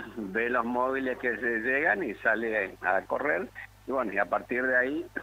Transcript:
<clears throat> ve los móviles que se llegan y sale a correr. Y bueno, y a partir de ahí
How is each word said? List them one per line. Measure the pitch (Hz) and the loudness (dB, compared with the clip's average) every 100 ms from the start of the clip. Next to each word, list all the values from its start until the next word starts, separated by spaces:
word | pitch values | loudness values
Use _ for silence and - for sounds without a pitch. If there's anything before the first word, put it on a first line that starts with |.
<clears throat> | 110 117 | -12 -8
ve | 101 104 120 | -4 0 2
los | 123 | 2
móviles | 117 123 127 135 131 123 | 2 2 2 0 -2 -2
que | 123 107 | -2 0
se | 120 113 | 0 0
llegan | 117 135 165 202 | 0 2 2 0
y | 160 - | -2 -2
sale | 117 107 117 107 95 - | 0 2 2 0 -2 -2
a | 90 95 | 2 2
correr. | - 127 139 165 247 - - - - | 2 -2 0 0 -2 -10 -16 -14 -4
Y | |
bueno, | 131 110 | -2 0
y | 98 | 0
a | 101 | 2
partir | 104 - 123 131 | 0 0 0 2
de | 127 | 4
ahí | 127 151 175 - | 2 0 -6 -10